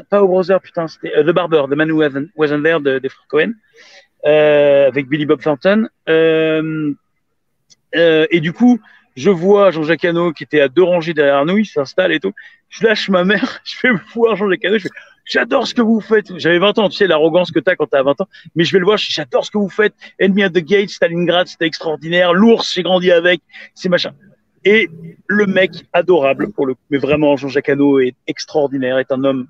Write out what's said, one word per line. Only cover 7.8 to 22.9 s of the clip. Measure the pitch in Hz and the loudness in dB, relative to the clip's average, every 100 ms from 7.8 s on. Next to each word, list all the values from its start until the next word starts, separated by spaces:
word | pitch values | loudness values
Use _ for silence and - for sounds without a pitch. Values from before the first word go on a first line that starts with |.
| - | -6
euh, | 160 170 156 156 | 2 4 4 2
et | 170 | 0
du | 156 | -2
coup, | 160 247 247 _ _ _ | 2 2 2 _ _ _
je | 131 160 | -4 0
vois | 170 190 202 196 | 0 4 4 4
Jean-Jacques | 160 151 160 | 2 -2 0
Hano | 175 170 175 | 0 0 -2
qui | - | -4
était | 147 151 | -4 0
à | 139 | 0
deux | 143 | 2
rangées | 180 180 160 | 2 2 -2
derrière | 151 143 139 156 | 0 2 2 2
nous, | 208 | 0
il | |
s'installe | 202 151 131 - 185 | -2 -4 -6 -2 -2
et | 156 | -2
tout. | 196 - - _ _ | -4 -10 -20 _ _
Je | - | -4
lâche | 220 214 - | -2 0 0
ma | 185 | 0
mère, | 185 202 254 - | 0 0 -2 -8
<laughs> | |
je | - - 254 | -16 -4 -2
vais | 190 - | -2 -4
voir | 233 226 185 | -2 0 0
Jean-Jacques | 202 180 | -2 -2
Hano, | 170 214 | -2 -2
je | |
fais, « | 170 - - _ - | -4 -14 -20 _ -6
J'adore | - 233 269 214 | -4 0 -2 -2
ce | |
que | - | -2
vous | 220 226 | 0 0
faites. » | - 220 208 180 | 0 -2 -2 -4
J'avais | 160 175 | 0 2
vingt | 202 214 | 2 0
ans, | 196 | -2
tu | - | 0
sais, | 190 | 0
l'arrogance | 156 160 175 175 | 2 2 0 0
que | 160 | -2
t'as | 185 | -2
quand | 175 151 | -2 -2
t'as | 139 | 0
vingt | 131 143 | 0 -2
ans. | 190 - - | -6 -12 -10
Mais | 160 | -4
je | 156 | 0
vais | 190 | 2
le | |
voir, | 180 208 | 2 0
je | - | -2
fais, « | |
J'adore | - 143 247 | -8 -4 -4
ce | - | -4
que | 214 | -4
vous | 190 | -4
faites. | - 208 _ - - | -2 -2 _ -14 -2
Enemy | 190 196 | 0 2
at | 196 | 0
the | 175 | 0
Gate, | 151 196 208 | 0 0 0
Stalingrad, | - 170 170 170 170 180 | -2 -2 0 0 0 -2
c'était | - 165 | -4 -6
extraordinaire. | - 165 151 160 175 180 | -6 -6 -6 -4 0 2
L'ours, | 175 226 220 - | 4 4 4 0
j'ai | 185 | -6
grandi | 175 | -2